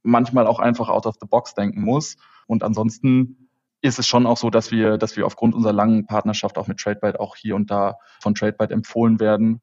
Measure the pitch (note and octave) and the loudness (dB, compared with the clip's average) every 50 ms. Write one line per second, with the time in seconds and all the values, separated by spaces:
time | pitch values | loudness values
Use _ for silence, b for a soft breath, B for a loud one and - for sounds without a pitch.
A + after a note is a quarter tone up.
0 | - A2 A#2+ A#2+ B2 A#2+ A#2+ B2+ A2+ G#2+ A#2 - - A#2+ A#2 A#2+ A2+ A2 G2 G#2 | 0 2 4 4 2 2 2 2 2 2 2 2 2 0 0 0 -2 -2 -2 -2
1 | - A2+ G#2 - - G#2 - A#2 - - - - G2+ G2+ G#2 G2+ G#2 G#2 B2 D3 | -2 -2 -6 -8 -6 0 0 0 0 -2 -6 -4 -4 -4 -2 -2 -2 0 0 -2
2 | D#3 - - b b b b b b b A#2 A2 - G#2+ A2 G#2 A2+ A2+ - - | -2 -6 -12 b b b b b b b -4 -2 -2 -2 -2 0 -2 -2 -2 -2
3 | - C3 B2+ B2+ C3 B2+ - _ _ _ _ _ _ _ _ _ - C3+ A2+ - | 0 2 2 2 2 0 -4 _ _ _ _ _ _ _ _ _ -2 -2 -2 -2
4 | A#2+ - - A#2+ B2 A#2 A#2 - - A#2 G#2+ A2+ A2 - A#2 A2+ A2 G#2+ G#2+ G#2 | -2 0 2 2 4 4 2 0 0 2 2 2 0 2 0 0 2 2 2 0
5 | A2 A2+ - G#2+ G2+ - - - - A#2 A2+ A#2+ A2+ G#2+ G#2 G#2 G#2 A2+ A2+ A2 | -2 -4 -4 -2 -4 -4 -4 0 0 0 2 2 0 0 2 2 4 4 2 2
6 | G#2 - G#2+ G#2+ - G#2+ G#2+ - - G2+ - - G2+ G2 F#2+ - - G#2 G#2 G2+ | 0 -2 -4 -2 -2 -2 -2 -2 -4 -6 -6 -6 -8 -8 -8 -6 -4 -6 -6 -2
7 | - G#2 G2 - G#2 G2+ - - - G#2+ G2 G2+ G#2 G#2 G2+ G2+ G2+ G2 F#2+ b | -2 -4 -4 -4 -6 -8 -10 -10 -8 -6 -2 -2 -2 -2 -2 -2 -2 -2 -4 b
8 | b b b b b G#2 G#2 - G#2+ G#2+ G#2+ - G#2+ G#2 - A2+ A2+ - - A#2 | b b b b b -2 -2 0 0 -4 -2 -2 -4 -2 -2 -4 -6 -4 -2 0
9 | A#2 A2+ A2+ A2 A2+ G#2+ G#2+ G#2 A2 A2+ A2+ A#2 | 2 2 4 4 2 2 2 2 2 0 0 -2